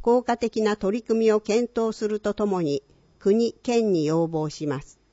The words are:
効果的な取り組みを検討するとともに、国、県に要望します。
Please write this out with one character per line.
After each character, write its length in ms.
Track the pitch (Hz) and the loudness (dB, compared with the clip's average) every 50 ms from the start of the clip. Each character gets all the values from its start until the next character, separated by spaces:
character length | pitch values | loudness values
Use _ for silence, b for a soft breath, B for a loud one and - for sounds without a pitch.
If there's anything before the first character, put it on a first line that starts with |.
効 200 | - 233 240 254 | 2 2 2 2
果 140 | 240 - 240 | 2 0 -4
的 240 | 240 240 226 - 226 | -2 -2 -4 -2 0
な 160 | 220 214 208 | 0 0 0
取 220 | - - 190 208 240 | 0 -2 -2 -2 -2
り 40 | |
組 180 | 220 - 226 226 | -2 -2 0 2
み 120 | 226 220 | 4 4
を 80 | 214 214 | 2 2
検 320 | 208 - 202 233 247 233 | 0 0 0 0 0 0
討 240 | _ 233 226 226 214 | _ -2 -2 -2 -2
す 100 | - 220 | -4 -4
る 140 | 208 214 208 | -4 -4 -4
と 140 | - 208 202 | -4 -4 -2
と 120 | - 214 | -2 -2
も 140 | 208 190 180 | 0 0 0
に、 220 | 170 147 143 - _ _ _ _ _ _ _ _ | 0 -2 -2 -4 _ _ _ _ _ _ _ _
国、 360 | - 196 202 226 233 226 - _ | 0 2 2 2 2 -2 -4 _
県 300 | _ 247 240 233 226 214 | _ 0 0 2 2 2
に 120 | 185 165 151 | 2 2 2
要 220 | 151 160 165 170 160 | 2 2 0 0 0
望 220 | 165 156 156 151 | -2 -4 -4 -4
し 160 | - - 156 | -6 -6 -6
ま 160 | 147 135 139 | -6 -6 -6
す。 180 | - - - _ _ _ | -8 -14 -20 _ _ _